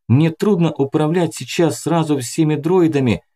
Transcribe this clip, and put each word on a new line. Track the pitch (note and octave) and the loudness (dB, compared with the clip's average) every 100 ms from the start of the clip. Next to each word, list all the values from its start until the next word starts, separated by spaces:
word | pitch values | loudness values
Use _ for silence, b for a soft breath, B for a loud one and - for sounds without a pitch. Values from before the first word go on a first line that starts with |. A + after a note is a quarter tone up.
| - | 0
мне | B2+ E3 | 2 2
трудно | D#3 G3+ F#3+ E3 | 0 0 2 0
управлять | - C3+ D#3 D3+ F3+ E3 | 0 -2 0 0 0 -2
сейчас | - B2+ - E3 B2+ | -4 -8 0 0 0
сразу | D3 E3 D3+ C#3+ | -2 -2 0 -2
всеми | A#2 - D#3 | -4 -2 0
дроидами, | D3+ D#3 F#3 E3 C#3 B2+ F#2 - | 0 0 2 2 2 0 -2 -6